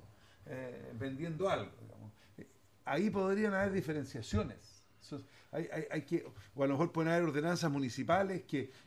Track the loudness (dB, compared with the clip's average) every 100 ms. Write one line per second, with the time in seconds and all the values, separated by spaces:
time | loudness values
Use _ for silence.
0 | -16 -20 -20 -20 -10 -8 -8 -10 -10 -6
1 | -4 -4 -4 -2 0 0 -2 -10 -18 -16
2 | -18 -18 -20 -18 -18 -20 -20 -12 -2 0
3 | 2 2 2 2 2 2 2 2 0 -2
4 | -4 -8 0 0 0 -6 -16 -20 -20 -20
5 | -12 -12 -12 -20 -8 -4 -4 -4 -4 -4
6 | 0 -2 -2 -12 -14 0 2 4 2 2
7 | 4 4 4 2 2 2 2 2 0 -2
8 | 4 4 4 0 -2 -2 -2 -8